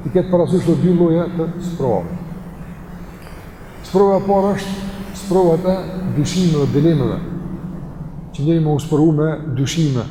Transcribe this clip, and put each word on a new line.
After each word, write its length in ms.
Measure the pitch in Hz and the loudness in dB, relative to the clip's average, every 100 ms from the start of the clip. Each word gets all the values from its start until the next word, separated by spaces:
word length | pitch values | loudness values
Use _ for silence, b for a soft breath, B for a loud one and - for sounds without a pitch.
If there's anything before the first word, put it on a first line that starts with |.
të 120 | 143 185 | 0 0
ketë 160 | 180 | 2
parasysh 340 | 180 156 180 160 | 2 4 2 2
të 120 | 147 | 4
dy 140 | 165 175 | 4 4
lloje 300 | 170 165 170 170 | 4 4 0 -2
të 120 | 160 185 - | -4 -4 -8
sprovave. 480 | - 135 98 85 90 - - - - - - - - - - - - - - - - - | -2 0 0 -2 -8 -10 -12 -12 -14 -14 -14 -14 -14 -14 -16 -16 -16 -16 -18 -18 -16 -2
Sprova 300 | 185 196 190 | 4 4 4
e 80 | 190 | 4
parë 280 | 196 196 190 | 2 2 0
është 240 | - 190 - - - - | -4 -6 -6 -8 -12 -10
sprovat 460 | - 185 175 160 185 | 0 4 4 4 2
e 80 | 185 160 185 185 120 | 0 -2 -6 -2 0
dyshimeve, 500 | 143 180 180 151 135 | 0 2 2 4 2
dilemave, 460 | 135 160 156 120 95 - - - - - - - - - - - | 4 4 4 0 -2 -6 -8 -8 -8 -10 -10 -12 -12 -12 -12 -12
që 120 | - 147 | -4 0
njeri 180 | 165 151 | 2 2
më 100 | 147 | 0
usprovu 340 | - 151 160 151 | 0 4 4 4
me 140 | 156 156 156 123 | 0 -2 -4 -2
dyshime 460 | 139 165 151 127 104 | -2 0 0 0 -4